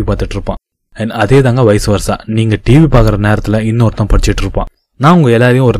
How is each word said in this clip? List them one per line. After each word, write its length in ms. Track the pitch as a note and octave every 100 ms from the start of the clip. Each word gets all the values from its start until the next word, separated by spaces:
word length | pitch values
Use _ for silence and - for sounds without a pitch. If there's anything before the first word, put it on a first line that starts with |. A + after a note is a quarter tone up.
வி 20 | G#2
பார்த்துட்டு 260 | G2+ F#2+ G2+
இருப்பான். 220 | F#2+ F#2 _ _ _ -
And 100 | G#2+ A2
அதே 160 | G#2 C3+ C3
தாங்க 160 | B2 A#2
vice 180 | G#2 -
versa. 220 | G2 - G2+ - A2
நீங்க 180 | A2 G#2 -
டி 80 | C#3
வி 60 | D#3
பார்க்குற 220 | C3 G#2+ G#2
நேரத்துல 360 | G#2 G#2 - G#2+ A2
இன்னொருத்தன் 400 | A2 A2 - G#2
படிச்சிட்டு 300 | G#2 - G2+
இருப்பான். 240 | G2 G2 - _ _ -
நான் 140 | C#3 F3
உங்க 120 | C3 A#2
எல்லாரையும் 300 | B2 B2
ஒரு 80 | B2+